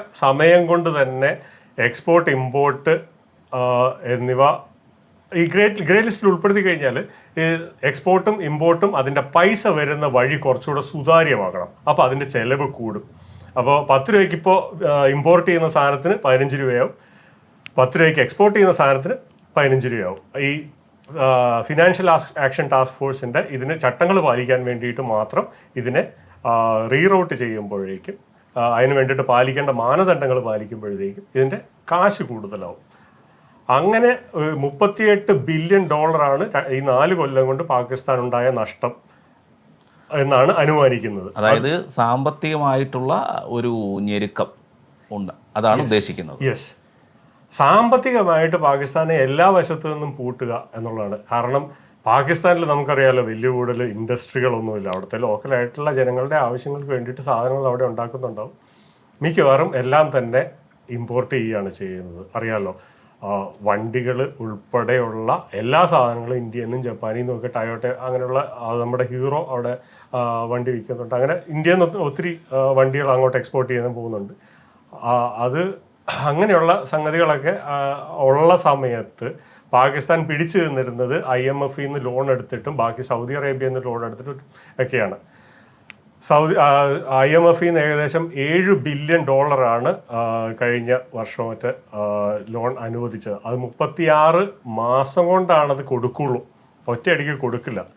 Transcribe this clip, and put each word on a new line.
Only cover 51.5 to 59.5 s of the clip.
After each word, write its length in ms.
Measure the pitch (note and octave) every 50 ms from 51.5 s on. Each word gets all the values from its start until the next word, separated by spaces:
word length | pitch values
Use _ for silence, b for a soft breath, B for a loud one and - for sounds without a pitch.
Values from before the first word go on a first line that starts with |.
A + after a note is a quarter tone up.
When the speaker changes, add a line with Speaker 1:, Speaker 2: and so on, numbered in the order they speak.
| C3 C#3 D3+ B B B B B B B -
Speaker 1:
പാകിസ്ഥാനിൽ 600 | A#2 A#2 C3+ C#3 C#3+ E3+ D#3+ - F3+ F3 E3+ E3+
നമുക്കറിയാലോ 580 | D#3 D3 C#3+ C#3+ C3+ D3 C3+ C3+ C3 B2+ B2+ A#2+
വലിയ 260 | A2+ A2 A2 A#2 B2+
കൂടുതൽ 340 | B2+ B2 B2 A#2+ A#2+ A2+ B2
ഇൻഡസ്ട്രികളൊന്നുമില്ല. 1040 | A#2 G#2 G#2+ A2+ A2+ B2 A#2+ - - - C3 B2+ B2+ A#2 A2+ A2 A2 G#2+ G#2 G2 G2
അവിടുത്തെ 280 | F#2 F#2+ F#2+ - - A2+
ലോക്കലായിട്ടുള്ള 760 | B2 A#2 G#2+ G#2 - C#3+ C3+ B2 B2 A#2+ - D3 D3 D3+ C#3+
ജനങ്ങളുടെ 420 | C3 B2+ B2+ B2 B2+ C3 C#3 D#3
ആവശ്യങ്ങൾക്ക് 540 | D3+ C3+ A#2+ B2 B2 - D3 C#3+ C#3+ C#3+ C#3
വേണ്ടിയിട്ട് 320 | C#3 B2 A#2+ B2 B2+ C3
സാധനങ്ങൾ 460 | B2+ C#3+ B2+ A2+ A#2+ B2+ C3 C#3 C3+ C3
അവിടെ 160 | B2 B2 C3
ഉണ്ടാക്കുന്നുണ്ടാവും. 680 | A#2+ A2+ A2+ A#2 A#2 A#2 C3 B2+ A#2 G#2+ G#2 G#2+ - - _ b b b b b b b b b b b -
മിക്കവാറും 540 | D3 E3 E3 E3 D#3 C#3